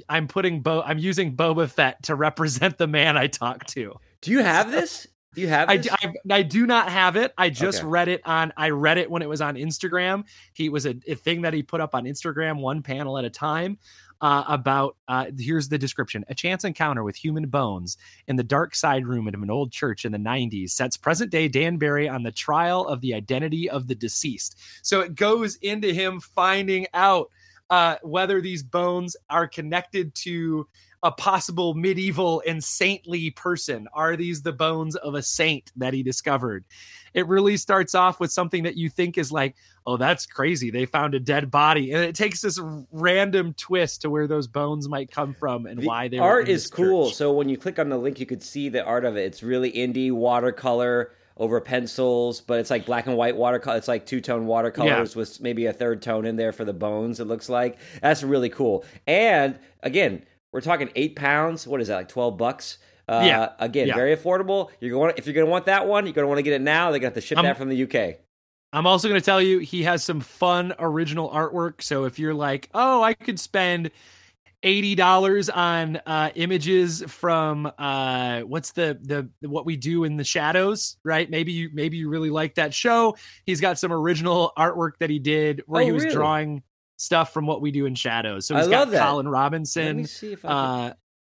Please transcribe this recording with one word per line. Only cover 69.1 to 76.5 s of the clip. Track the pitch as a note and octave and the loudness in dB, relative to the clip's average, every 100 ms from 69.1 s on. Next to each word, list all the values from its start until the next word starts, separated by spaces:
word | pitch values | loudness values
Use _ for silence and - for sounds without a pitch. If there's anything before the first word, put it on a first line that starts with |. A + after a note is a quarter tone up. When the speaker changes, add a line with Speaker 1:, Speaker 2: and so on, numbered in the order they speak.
| G3 | 2
Speaker 1:
tell | G3 F#3+ | 4 4
you, | F#3+ F#3 | 4 2
he | D#3 F3+ | 0 -2
has | E3 E3+ | 0 0
some | - D#3 | -2 -6
fun | - - F3+ F3 F3+ - | -6 0 2 2 0 -4
original | E3 D3+ D#3+ D#3 D#3+ | -2 -2 -2 -4 -4
artwork. | D3+ D#3+ F3 E3+ - | -2 -2 -2 -4 -6
So | - C#3 C3 | -4 -2 -2
if | - | -2
you're | D#3 | -4
like, | D3+ D3 C#3 - | -2 -2 -4 -4
"Oh, | G#3+ B3+ B3+ | 0 4 4
I | A3 | 4
could | A3+ - F#3 | 0 -4 -6
spend | - G3+ F3+ F3 D#3+ - - - _ _ _ _ | -2 0 2 0 -4 -8 -20 -20 _ _ _ _
eighty | F#3+ G3 G3+ F#3+ | 2 2 2 4
dollars | F#3 F#3 F#3+ G3+ F3+ | 6 6 6 2 0
on, | F3+ F3 E3+ D#3+ D#3+ - | 0 0 0 -2 -4 -2
uh, | D#3 D#3 - | -2 0 -2
images | E3+ | -2